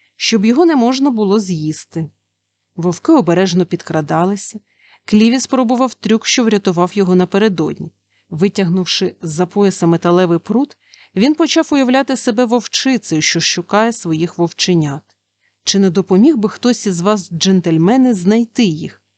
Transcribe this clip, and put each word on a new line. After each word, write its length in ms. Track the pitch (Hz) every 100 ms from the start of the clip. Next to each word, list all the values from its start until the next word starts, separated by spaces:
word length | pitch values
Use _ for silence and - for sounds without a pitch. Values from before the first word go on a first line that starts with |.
| _ -
щоб 280 | - 220
його 200 | 214 247
не 120 | 349 285
можна 340 | 233 262 277
було 300 | 226 202 214
з'їсти. 680 | 190 165 151 156 - 165 156 _ _ _ _ _ _ -
Вовки 360 | 175 170 -
обережно 540 | 254 165 170 190 175 175
підкрадалися. 960 | 170 - 156 147 160 180 202 - 214 _ _ _ _
Кліві 360 | - 208 226 254
спробував 540 | - 262 233 247 254
трюк, 320 | - 196 220 -
що 180 | -
врятував 460 | 226 208 196 175 175
його 200 | 202 185
напередодні. 760 | 185 180 196 220 165 156 147 156 _ _ _ -
Витягнувши 840 | 160 196 202 180 185 175 - 185 -
з-за 240 | 165 151 180
пояса 400 | 202 196 185 170
металевий 520 | 170 175 175 180 170
прут, 380 | - 226 285 _ _ _ - 190
він 180 | 254
почав 340 | 311 330 330 311
уявляти 460 | 285 240 262 277 254
себе 280 | - 220
вовчицею, 800 | 247 240 - - 269 254 - 156
що 180 | - 170
шукає 520 | - - 170 202 226
своїх 460 | 226 170 160 170 -
вовченят. 640 | 170 - - 175 147 143 - _ _ _ _ _
«Чи 140 | - 196
не 120 | 190
допоміг 460 | 170 175 185 269 277
би 120 | 202
хтось 380 | - 240 240 208
із 140 | 170
вас, 300 | 185 214 165
джентльмени, 840 | 165 190 190 170 160 175 262 254
знайти 500 | 202 175 226 226 -
їх? 380 | 214 156 - - _